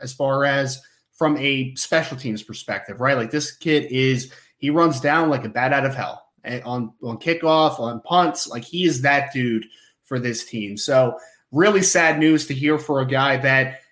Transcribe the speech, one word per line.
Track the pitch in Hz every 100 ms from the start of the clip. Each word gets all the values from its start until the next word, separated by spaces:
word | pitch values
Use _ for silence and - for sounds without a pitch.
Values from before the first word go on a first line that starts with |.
as | 131
far | - 139 139 139
as | 139 135 131 - _ _
from | - 156 147
a | 139 135 131 131
special | - 160 147 131
teams | 123 107
perspective, | - 104 - 98 - 101
right? | 131 131
Like, | 110
this | 151 147
kid | - 170 151 147
is, | 131 131 127 131 - _ _
he | 139
runs | 156 165 127
down | 143 156 160
like | 131 120
a |
bat | 117 131
out | 139 135
of | 127
hell | 95 - _ _
and | 113 123
on, | 120 123 113 -
on | 120 113
kickoff, | 165 165 165 156 156 -
on | 117 117
punts. | - 180 170 - -
Like, | 120
he | - 175 175
is | 127
that | 139 143 139
dude | 131 123 110 110 _ _ _
for | - 127
this | 120 113 -
team. | 117 101 101
So | - 131 123 - - _ _
really | 139 202 196
sad | 185 180 160 156
news | 156 156 151
to |
hear | 135 147 151
for | 151 139
a | 131
guy | 135 139 131
that | 135 131 131 - _